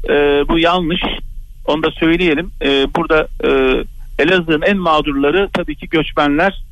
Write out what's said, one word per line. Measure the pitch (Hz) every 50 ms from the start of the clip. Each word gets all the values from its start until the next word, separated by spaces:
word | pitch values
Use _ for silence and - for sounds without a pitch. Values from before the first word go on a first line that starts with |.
| -
e, | - 151 143 147 143 143 143 143 131
bu | - 165
yanlış. | 160 170 175 185 175 151 175 - - - - - - - - - - - - - -
Onu | - 147 156
da | 160 160
söyleyelim. | 156 - 170 160 165 170 185 175 147 135 123 110 - - -
Ee, | 139 139 139 139 139 -
burada, | - 165 156 156 156 151 - - - -
e, | 139 139 135 131 131 131 123 120 - - - - - - -
Elazığ'ın | 139 160 190 185 165 160 160 147
en | - 185 202
mağdurları | 196 180 165 156 151 147 151 139 139 139 143 156 185 202 185
tabii | - 185 175 - 147
ki | - - 180
göçmenler. | - 160 151 - - 160 147 143 143 151 175 196 190 - - -